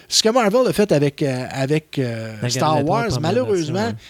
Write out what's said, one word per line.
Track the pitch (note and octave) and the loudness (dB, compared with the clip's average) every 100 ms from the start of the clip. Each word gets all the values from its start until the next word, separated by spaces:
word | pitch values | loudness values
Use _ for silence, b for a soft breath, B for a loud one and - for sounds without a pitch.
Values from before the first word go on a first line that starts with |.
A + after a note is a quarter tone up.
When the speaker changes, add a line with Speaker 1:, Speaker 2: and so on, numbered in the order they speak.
| B | B
Speaker 1:
ce | - | 0
que | A3 | 2
Marvel | B3 G#3+ A3+ B3 | 2 4 4 2
a | |
fait | E3 G#3 | 2 2
avec, | D3+ C#3+ - | 4 2 0
euh, | C#3+ B2+ B2+ | -2 -4 -6
avec, | C3 C3+ D3+ - - | -4 -2 -2 -2 -4
euh, | B2 A2+ A2+ A2 | -4 -4 -8 -6
Speaker 2:
La | A#2+ | -4
Speaker 1:
Star | A#2+ D3+ D#3 | -2 0 2
Speaker 2:
Garde | C#3+ | 2
Speaker 1:
Wars, | G#3 | 0
Speaker 2:
Latron, | A#3 C#3 | 0 -2
Speaker 1:
malheureusement, | D#3 A3+ A#3+ F#3+ D#3 F3 A3+ | 0 0 0 0 0 -2 -4
Speaker 2:
ouais. | A2+ | -6